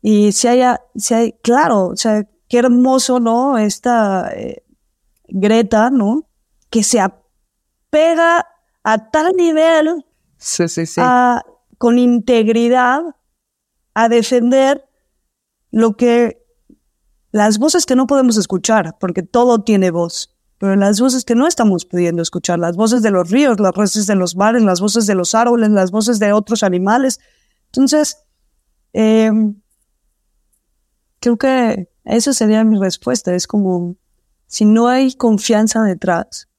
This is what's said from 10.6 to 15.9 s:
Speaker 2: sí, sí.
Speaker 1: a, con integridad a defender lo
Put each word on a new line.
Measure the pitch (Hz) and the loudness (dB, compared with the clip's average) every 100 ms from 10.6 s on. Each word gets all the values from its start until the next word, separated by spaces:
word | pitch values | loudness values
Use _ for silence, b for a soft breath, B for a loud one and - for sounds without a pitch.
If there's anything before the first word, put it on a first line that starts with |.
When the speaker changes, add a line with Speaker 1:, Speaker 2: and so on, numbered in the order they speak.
| 170 | -4
Speaker 2:
sí, | - 165 | -2 -6
sí. | - | -2
Speaker 1:
a, | 254 247 247 240 - _ _ _ | 2 2 2 0 -6 _ _ _
con | 240 240 | 0 2
integridad | 247 240 233 240 220 226 233 254 247 269 339 - _ _ _ _ _ _ _ | 2 0 0 0 2 0 2 2 2 -2 -6 -14 _ _ _ _ _ _ _
a | 214 226 | -2 2
defender | 233 220 247 240 269 269 277 _ _ _ _ _ _ _ _ _ | 2 2 0 2 2 2 0 _ _ _ _ _ _ _ _ _
lo | 220 226 | 0 0